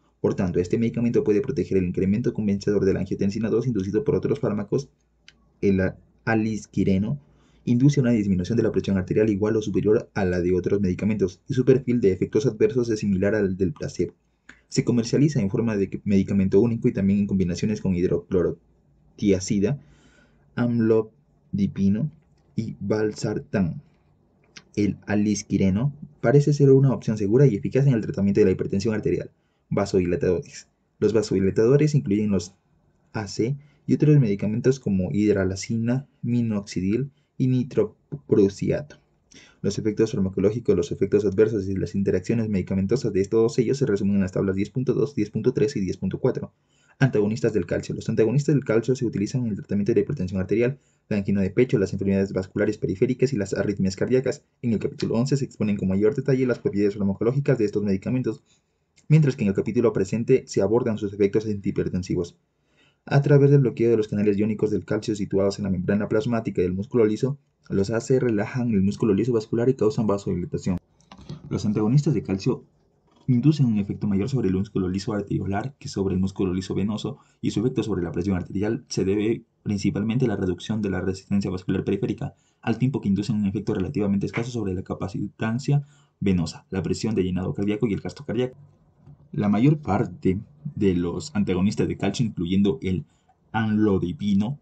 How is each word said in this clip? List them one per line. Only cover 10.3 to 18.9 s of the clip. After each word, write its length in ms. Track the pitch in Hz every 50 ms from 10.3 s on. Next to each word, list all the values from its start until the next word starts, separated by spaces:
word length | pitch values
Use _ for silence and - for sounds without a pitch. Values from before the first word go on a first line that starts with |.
| 90 90
de 140 | 87 90 92
otros 260 | 90 98 113 104 101
medicamentos, 600 | 101 90 90 - 92 104 110 101 98 90 - - _ -
y 60 | 110
su 100 | 123 120
perfil 360 | 135 131 127 - - 127 120
de 120 | - 95
efectos 320 | 92 - - 98 - 110 110
adversos 420 | 127 110 107 113 104 117 127 120 117
es 100 | 110 -
similar 340 | 110 101 95 90 98 101 107
al 220 | 107 101 95 95
del 160 | 90 98 85
placebo. 420 | - - - - - - 87 - - _ _ _ _ _ _ - - _ _ _
Se 160 | - 135 -
comercializa 560 | - 123 120 117 - - 120 143 160 - -
en 100 | 101 95
forma 260 | 101 110 113 113 110
de 240 | 101 95 - - - -
medicamento 560 | 101 101 98 92 - 98 98 95 92 95 98
único 280 | 113 117 113 113 - 127
y 40 |
también 280 | - 98 98 98 98 101
en 60 | 101
combinaciones 540 | 98 98 92 92 87 85 - - 107 107 -
con 140 | - 95 92
hidroclorotiazida, 1900 | 87 90 90 85 85 - - 95 90 82 82 82 - _ _ _ _ _ _